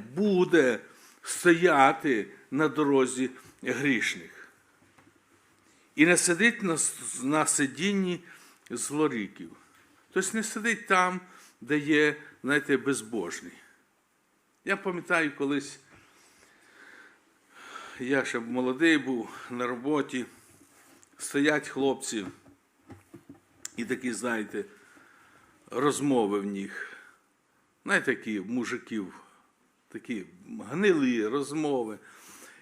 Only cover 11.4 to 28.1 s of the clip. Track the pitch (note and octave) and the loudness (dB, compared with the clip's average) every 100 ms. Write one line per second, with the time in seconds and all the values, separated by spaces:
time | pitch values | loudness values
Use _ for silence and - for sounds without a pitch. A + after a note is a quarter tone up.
11.4 | - - B2 D3 D3 D3+ D3+ D3 - - | -20 -10 -2 0 4 4 4 2 -8 -8
12.4 | C3+ C#3+ C#3 C3+ A#2+ B2+ A2 A2+ E2+ - | 0 0 2 0 2 -2 -4 -6 -6 -8
13.4 | - - - _ _ _ _ _ _ _ | -14 -20 -20 _ _ _ _ _ _ _
14.4 | _ _ - G3 G3 F3+ - F3 D3+ C3+ | _ _ -4 -4 -4 -6 0 0 0 -2
15.4 | C#3 C#3+ C#3 - _ - _ _ _ _ | -2 -2 -4 -14 _ -20 _ _ _ _
16.4 | _ _ _ - - - - _ _ _ | _ _ _ -20 -20 -20 -20 _ _ _
17.4 | _ - - - - - B2+ C3+ B2 A#2+ | _ -20 -18 -16 -14 -8 0 2 2 -4
18.4 | A2+ B2 B2+ C3 E3 D#3 C3 B2 G#2 - | -4 -2 0 2 4 4 2 -4 -6 -12
19.4 | - B2 B2 B2 C3+ D3+ C3 B2+ A2+ - | -10 -6 -4 -4 -2 -2 -2 -6 -8 -14
20.4 | - - _ _ _ - _ - - C#3+ | -20 -20 _ _ _ -20 _ -14 -4 0
21.4 | D3 D3+ - C3+ C3+ B2+ - A2+ F#2 - | 2 0 -2 -2 0 -2 -4 -6 -6 -12
22.4 | - _ _ _ - - _ - - - | -20 _ _ _ -20 -20 _ -20 -20 -20
23.4 | _ _ - - A2+ B2+ B2+ G#2+ A#2+ A2+ | _ _ -14 -8 -6 -6 -6 -6 -4 -4
24.4 | G#2 G#2+ G2 - - - - _ _ _ | -4 -8 -10 -14 -20 -20 -20 _ _ _
25.4 | _ _ - A2+ C#3+ A2 C#3+ B2+ G#2 G2+ | _ _ -10 -2 0 0 2 2 2 0
26.4 | G2+ G2 G2 - - - - _ _ _ | -2 -6 -8 -10 -14 -16 -20 _ _ _
27.4 | _ _ _ _ - F#3+ C#3 | _ _ _ _ -2 0 0